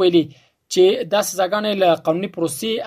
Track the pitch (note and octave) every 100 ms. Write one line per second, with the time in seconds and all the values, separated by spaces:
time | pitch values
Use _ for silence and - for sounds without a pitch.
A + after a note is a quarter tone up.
0 | F#3 E3+ D3+ - _ _ - F#3 F#3 G#3+
1 | E3 G3+ G3 F#3 F#3 G#3 G#3+ G3+ F#3 D#3+
2 | D#3+ E3 G3 F3+ E3 - A3 A3